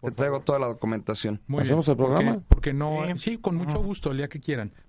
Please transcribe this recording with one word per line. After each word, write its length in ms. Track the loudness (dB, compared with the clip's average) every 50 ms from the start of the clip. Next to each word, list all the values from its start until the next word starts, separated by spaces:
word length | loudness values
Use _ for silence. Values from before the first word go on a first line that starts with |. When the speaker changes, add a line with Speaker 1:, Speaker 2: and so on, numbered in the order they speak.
Speaker 1:
Por 100 | -8 -6
Speaker 2:
te 60 | -2
traigo 200 | 0 0 0 0
Speaker 1:
favor. 80 | -2 0
Speaker 2:
toda 120 | 0 0 2
la 80 | 0 -2
documentación. 760 | -4 -2 -2 -2 -2 -2 -4 -4 -4 -2 -2 -4 -4 -4 -6
Speaker 1:
Muy 160 | -4 -2 0
Speaker 3:
¿Hacemos 220 | 2 2 2 2 4
Speaker 1:
bien. 80 | 2
Speaker 3:
el 40 | 2 2
programa? 340 | 2 2 4 4 2 2
Speaker 1:
Porque, 140 | 0 2 6 6
porque 240 | 6 6 4 0
no, 340 | -2 -2 -2 -2 -2 -2 -2 -4
Speaker 4:
Sí. 100 | -4 -4
Speaker 1:
sí, 200 | -4 -4 -4 -2
con 180 | -2 -2 -2
mucho 160 | -2 -2 -2 0
Speaker 4:
Ajá. 20 | 0
Speaker 1:
gusto, 300 | 0 -2 -2 -4 -4 -4
el 60 | -4
día 120 | -4 -6 -6
que 120 | -8 -8
quieran. 320 | -6 -4 -4 -4 -4 -8 -10 -14 -14